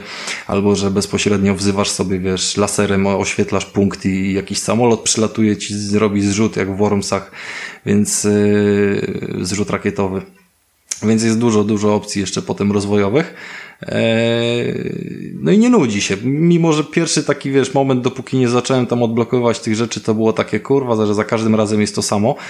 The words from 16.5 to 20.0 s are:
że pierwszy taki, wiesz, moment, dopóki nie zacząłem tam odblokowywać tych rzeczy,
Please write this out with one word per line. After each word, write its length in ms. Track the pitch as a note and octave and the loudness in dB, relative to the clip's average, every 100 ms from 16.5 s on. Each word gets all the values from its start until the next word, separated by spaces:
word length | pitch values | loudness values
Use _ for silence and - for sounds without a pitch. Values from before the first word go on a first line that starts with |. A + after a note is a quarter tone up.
| E3+ E3 | 4 4
że 120 | D3+ | 2
pierwszy 400 | D3 E3+ D#3+ D#3 | 0 -2 0 0
taki, 260 | D3 C#3 C#3 | 0 -2 0
wiesz, 240 | C3+ B2+ | 2 2
moment, 280 | C#3+ C3+ B2+ | 2 2 2
dopóki 360 | B2+ - - C3 | 0 -4 -2 0
nie 100 | A#2+ | 2
zacząłem 380 | B2 - C3 A#2+ | 2 2 0 2
tam 160 | A#2+ | 0
odblokowywać 580 | A#2 A#2 A2+ B2+ A#2+ A2+ | 0 0 0 2 2 0
tych 140 | A#2 | -2
rzeczy, 260 | G#2+ A#2 A2 | -2 -2 -4